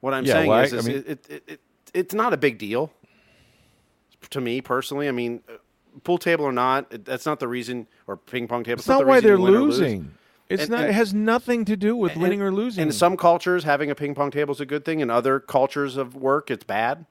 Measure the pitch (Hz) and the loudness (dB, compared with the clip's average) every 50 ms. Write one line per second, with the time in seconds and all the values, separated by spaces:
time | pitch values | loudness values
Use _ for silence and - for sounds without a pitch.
0 | - 131 135 131 127 135 120 - 160 - 107 113 131 139 120 120 117 117 135 139 | -2 -2 -2 0 0 2 2 2 4 4 4 4 4 2 0 -2 -4 -4 -4 -4
1 | - - 156 131 _ _ 147 147 _ - 156 147 _ _ _ _ _ - _ 180 | -6 -10 -12 -14 _ _ -18 -18 _ -18 -20 -20 _ _ _ _ _ -8 _ -4
2 | 180 180 190 208 220 247 190 143 123 143 120 104 110 101 107 120 151 156 _ _ | -4 -2 -2 -2 0 0 0 2 0 0 0 -2 -8 -4 -4 -4 -4 -4 _ _
3 | _ _ _ _ _ _ _ _ _ _ _ _ _ _ _ _ _ _ _ _ | _ _ _ _ _ _ _ _ _ _ _ _ _ _ _ _ _ _ _ _
4 | _ _ _ _ - - - 139 127 120 117 131 127 - 127 127 131 - 143 139 | _ _ _ _ -20 -10 -8 -6 -4 -4 -4 -6 -4 -2 -4 -4 -4 -4 -6 -4
5 | 147 143 127 123 120 120 120 117 _ - 117 - _ _ _ _ _ _ _ 135 | -4 -4 -2 -2 -4 -4 -6 -8 _ -18 -20 -20 _ _ _ _ _ _ _ -14
6 | _ - 175 170 - 180 170 160 147 139 127 123 123 131 131 139 - _ 113 117 | _ -2 -2 0 2 0 0 2 0 0 0 2 2 2 2 0 -2 _ -14 -18
7 | 101 - 131 127 - 156 151 147 139 120 120 123 120 113 127 123 110 _ _ _ | -10 -8 -8 -6 -4 -4 -4 -4 -4 -6 -6 -6 -6 -6 -8 -10 -10 _ _ _
8 | _ - 98 90 _ - - 127 120 113 120 120 117 117 120 120 - - 262 277 | _ -12 -12 -12 _ -10 -8 -8 -6 -4 -6 -6 -4 -4 -6 -4 0 0 2 2
9 | 277 269 269 254 226 220 202 190 185 185 196 233 269 302 - - 185 135 110 95 | 4 6 4 6 8 8 6 6 6 6 6 6 6 2 2 2 0 0 -2 -4
10 | 78 69 - _ _ _ _ _ _ _ 185 196 147 165 226 233 - - 202 214 | -8 -12 -16 _ _ _ _ _ _ _ -4 -4 -2 -2 -2 -2 0 0 2 2
11 | 233 208 190 208 214 220 226 247 - - 240 240 220 190 214 185 190 208 233 247 | 0 0 0 -2 0 2 0 0 0 -2 -2 -2 0 -2 -2 0 0 0 0 2
12 | 208 175 151 160 170 185 202 202 202 196 190 202 220 254 226 185 165 151 139 101 | 0 -2 0 0 0 0 0 0 -2 -2 -2 -2 -2 -2 -2 -2 -2 -2 2 4
13 | 175 175 185 - - 170 170 175 - 180 180 180 151 151 143 139 151 147 143 - | 2 2 2 4 4 4 4 4 2 0 -2 0 2 0 0 0 0 -2 -4 -4
14 | 147 143 143 139 143 143 135 147 151 143 143 127 147 131 139 147 143 - 160 156 | -6 -8 -4 -4 -4 -2 -2 -2 -2 -2 -4 -6 -6 -6 -6 -6 -4 -4 -2 -2
15 | 147 117 117 123 117 131 135 139 - - - 139 131 135 - 143 143 139 127 135 | -2 2 2 2 2 2 0 0 -2 0 0 2 2 2 0 -2 -4 -4 -4 -6
16 | 131 123 127 135 135 135 135 151 147 - 131 104 - - 101 104 113 120 143 160 | -6 -8 -8 -4 0 0 0 0 0 -4 -8 -8 -6 -4 -2 0 0 0 -2 -4
17 | 165 _ | -10 _